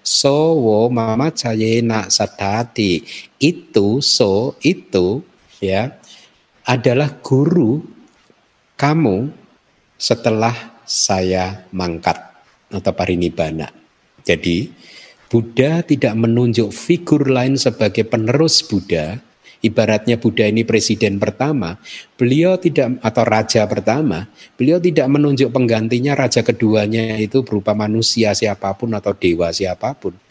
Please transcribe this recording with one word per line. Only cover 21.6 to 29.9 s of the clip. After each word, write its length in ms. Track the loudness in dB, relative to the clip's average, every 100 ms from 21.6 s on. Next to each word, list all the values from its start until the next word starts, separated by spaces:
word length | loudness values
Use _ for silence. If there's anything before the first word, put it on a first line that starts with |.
| -4 -8 -16 -20 -20
beliau 480 | -2 0 2 2 2
tidak, 400 | 0 0 0 -2
atau 240 | -2 0 2
raja 400 | 2 2 0 0
pertama, 640 | 0 -2 0 0 -2 -8 -18 -20
beliau 240 | -2 0 2
tidak 320 | 2 2 2
menunjuk 400 | 2 2 2 0
penggantinya, 640 | 2 2 2 0 0 0
raja 320 | 0 0 0 0
keduanya 720 | 0 2 2 2 -2 -2 -2
itu 240 | 0 -2
berupa 320 | 0 -2 -2
manusia 640 | -2 0 0 0 0 0 2
siapapun 560 | -2 -2 -6 -4 -4
atau 240 | -4 -4 -2
dewa 320 | 0 0 -2
siapapun. 640 | -2 -4 -4 -6